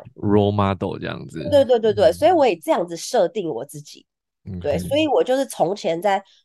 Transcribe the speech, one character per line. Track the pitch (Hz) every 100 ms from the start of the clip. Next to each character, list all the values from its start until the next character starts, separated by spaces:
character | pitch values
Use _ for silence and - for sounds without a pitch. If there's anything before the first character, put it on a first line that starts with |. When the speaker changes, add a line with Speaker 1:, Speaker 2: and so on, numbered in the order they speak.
| - -
Speaker 1:
Role | 104 104 101
model | 104 98 95 98 76
这 | 85
样 | 85 -
子。 | - -
Speaker 2:
对， | 285
对， | 240 240
对， |
对， | 214
对， | 208 170
Speaker 1:
嗯。 |
Speaker 2:
所 | 175 311
以 |
我 | 349
也 | 262 170
这 | -
样 | 269
子 | 175 170
设 | - 240 170
定 | 214 165
我 | 113
自 | 139 147
己。 | 151 - _ _ _ _ -
Speaker 1:
OK。 | 92
Speaker 2:
对， | 143 151
所 | 180 285
以 | 311
我 | 180
就 | - 262
是 | 262
从 | - 170
前 | 208 196 165
在 | 202 196 - _